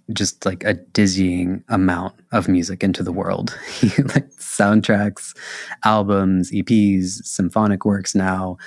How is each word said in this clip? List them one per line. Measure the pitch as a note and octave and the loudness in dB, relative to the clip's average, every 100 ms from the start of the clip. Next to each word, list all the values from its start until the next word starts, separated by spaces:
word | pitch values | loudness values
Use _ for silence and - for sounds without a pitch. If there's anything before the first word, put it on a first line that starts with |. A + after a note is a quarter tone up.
| - | -8
just, | A2 G2 - | -4 -4 -2
like, | G2 F#2+ | -6 -4
a | G#2+ | -2
dizzying | F#2+ - - G2 F#2 F#2 F2+ F2+ F#2+ - | -4 -2 2 2 4 0 0 -2 -4 -2
amount | G#2+ F#2 F2 F#2 - - | 0 2 0 -6 -12 -4
of | A2+ F2 | -2 2
music | F2+ F2 F#2 | 2 0 -2
into | G2 F2 | -2 -2
the | F2+ | -4
world. | F2+ F#2 F#2 - - - - | -4 -4 -4 -6 -10 -12 0
<laughs> | |
Like, | G#3 - C3+ C#3+ - - | 0 2 0 0 -2 -12
soundtracks, | - - G2+ G#2+ G#2 G#2 G#2 - - - - - - - | -6 0 4 4 4 2 0 -4 -14 -16 -16 -14 -14 -2
albums, | G#2+ G#2+ G2+ G2 F#2+ F#2+ F2 | 2 2 2 2 4 2 0
E | G2+ | -2
Ps, | F#2 A2 G2+ F#2+ F#2 G2 - | 2 4 4 2 0 -6 -8
symphonic | - F2 A2 G#2 F#2+ | -4 -2 2 0 2
works | G#2+ G2 F#2+ | 0 -2 0
now. | G2+ F#2+ F#2 F#2 F2+ | -2 0 -2 -4 -10